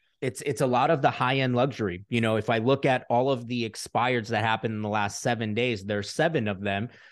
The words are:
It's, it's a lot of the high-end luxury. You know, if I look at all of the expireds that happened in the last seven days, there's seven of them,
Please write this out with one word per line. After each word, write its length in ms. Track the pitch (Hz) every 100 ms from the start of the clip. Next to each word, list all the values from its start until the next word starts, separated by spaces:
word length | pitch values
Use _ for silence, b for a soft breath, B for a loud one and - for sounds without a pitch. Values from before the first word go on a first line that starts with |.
| _ -
It's, 200 | 131 - 147
it's 160 | 135
a 60 | 135
lot 220 | 123 139
of 120 | 135
the 80 | 135
high-end 440 | - 127 135 131
luxury. 520 | 120 139 117 104 87 -
You 140 | 120
know, 160 | 113 110
if 120 | 101
I 100 | 117
look 260 | 117 135 139
at 200 | 127 -
all 200 | 120 131
of 160 | 127 120
the 240 | 123 110
expireds 580 | - - 113 123 123 110
that 140 | 110
happened 320 | 113 113 117
in 80 | 107
the 60 | 107
last 340 | 107 101 -
seven 320 | 131 110 110
days, 300 | 107 127 110
there's 280 | 95 104 101
seven 360 | - 160 156 107
of 140 | 95
them, 260 | 101 98 120 B B